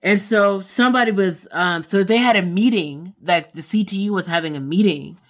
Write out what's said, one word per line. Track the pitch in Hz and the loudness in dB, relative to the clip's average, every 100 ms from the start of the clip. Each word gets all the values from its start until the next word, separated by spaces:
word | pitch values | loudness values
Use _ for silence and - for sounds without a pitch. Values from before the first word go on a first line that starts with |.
And | 180 202 | 0 0
so | 202 220 202 196 | 2 2 2 0
somebody | 190 - 254 254 233 | -4 0 2 2 2
was, | 202 185 160 - | 2 0 -2 -8
um, | 165 180 170 | -4 -2 -2
so | - 196 | -2 0
they | 196 226 | 2 2
had | 247 | 4
a | 214 | 2
meeting, | 180 180 240 220 151 143 180 - | 0 2 2 2 -2 -10 -16 -10
like, | 156 175 - | -2 -2 -2
the | 160 | -8
C | 151 214 | -2 -2
T | 202 196 | -2 -4
U | 202 | -2
was | 196 175 | -2 -2
having | 170 160 147 | -4 -4 -6
a | |
meeting | 135 180 208 147 139 170 | -2 2 2 0 -6 -20